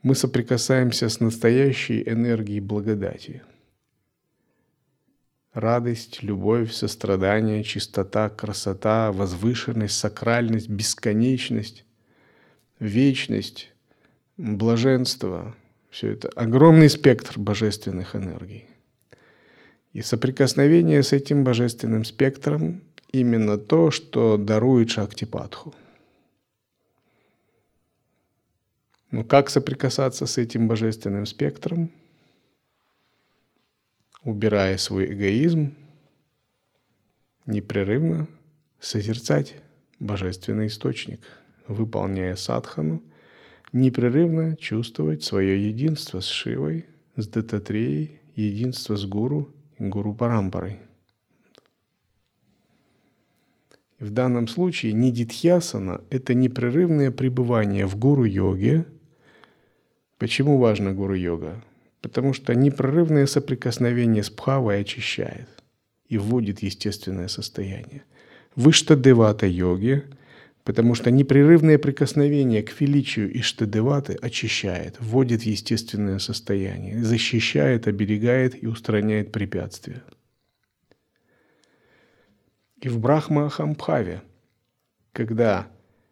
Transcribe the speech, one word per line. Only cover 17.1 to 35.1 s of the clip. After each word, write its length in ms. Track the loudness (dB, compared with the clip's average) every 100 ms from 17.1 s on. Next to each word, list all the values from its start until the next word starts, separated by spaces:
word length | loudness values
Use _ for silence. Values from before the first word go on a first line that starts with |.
| 4 0 -8
божественных 800 | -4 0 -2 -2 -8 -8 -8 -8
энергий. 500 | -8 -10 -14 -18 -20 _ _ _ _ -20 _ _ _ _ _ _ _
И 100 | -12
соприкосновение 1000 | -4 -2 -2 2 0 4 6 6 6 4
с 80 | 4
этим 320 | 0 2 2
божественным 600 | 2 2 0 -2 -4 -2
спектром — 760 | -4 0 0 0 -4 -2 -4 -6 -14 -20 _
именно 440 | -2 2 2 2 -2
то, 360 | 0 2 2
что 440 | 0 -4 0 2 2
дарует 540 | 2 0 4 4 2
Шактипатху. 840 | 0 -6 -8 -10 -10 -12 -16 -18 -20 _ _ _ _ _ _ _ _ _ _ _ _ _ _ _ _ _ _ _ _ _ _ _ _ _ _ _ _ _ _ _ _ _
Но 100 | -8
как 280 | 4 4 4
соприкасаться 760 | 0 -2 -4 -2 0 -2 -2 -6
с 120 | -4
этим 280 | -4 0 0
божественным 600 | 0 -2 -4 -6 -6 -8
спектром? 680 | -4 -6 -4 -6 -4 -6 _ _ _ _ _ _ _ _ _ _ _ _ _ _ _ _ _ _ _ _ _ _ _
Убирая 520 | -10 -2 0 2 2 0
свой 340 | -2 -2 -2